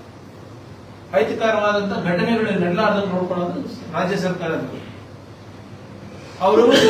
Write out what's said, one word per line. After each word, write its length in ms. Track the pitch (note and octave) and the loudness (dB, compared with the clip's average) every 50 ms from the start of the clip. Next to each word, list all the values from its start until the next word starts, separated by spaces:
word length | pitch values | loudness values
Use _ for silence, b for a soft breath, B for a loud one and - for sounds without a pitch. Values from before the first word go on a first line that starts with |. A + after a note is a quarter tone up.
| - - - - - - - - - - - - - - - - - - - - - - - | -20 -20 -20 -20 -20 -20 -20 -20 -20 -20 -20 -20 -20 -20 -20 -20 -20 -20 -20 -20 -8 -2 0
ಅಹಿತಕರವಾದಂತ 920 | G3 A3 - - A3+ A3+ A3 G#3+ G#3 G#3 G#3 G#3 G3+ G3 G3 - - D#3+ | 2 2 2 0 0 0 0 2 2 2 2 2 0 0 -2 -2 -2 0
ಘಟನೆಗಳು 540 | E3+ F3+ F3 A3 A#3 A#3 G#3+ G#3+ G3+ F#3+ F3 | 0 0 0 2 2 0 2 0 0 0 0
ನಡೆಲಾರ್ದಂಗೆ 520 | F3 F3 F3 A3 G#3+ G#3 G3+ G3+ G3 F3+ | 0 0 0 2 2 2 2 0 0 -2
ನೋಡ್ಕೊಳ್ಳೋದು 800 | F3+ F3+ F3+ F3+ F#3 F3+ F3 - - - - - - - - - | -2 -2 -2 -2 -2 -2 -4 -4 -4 -6 -8 -10 -10 -12 -12 -8
ರಾಜ್ಯ 240 | - E3 F#3 F3+ G3 | -4 -4 -2 -2 -2
ಸರ್ಕಾರದ್ದು. 680 | F3 F3+ F3+ - - E3+ D#3+ D#3 C3+ C3 B2+ - - - - - - - - - - - - - - - - - - - - - - - - - - - - - - - - - - | -2 -2 -2 -4 -4 -4 -4 -4 -4 -6 -8 -10 -12 -14 -16 -16 -18 -18 -20 -20 -20 -20 -20 -20 -20 -20 -20 -20 -20 -20 -20 -20 -18 -18 -18 -18 -18 -18 -18 -18 -18 -18 -16 -4 0
ಅವರು 320 | F3+ G3 G#3+ A3+ A#3+ C4 C#4 - - | 2 4 6 8 8 8 8 6 6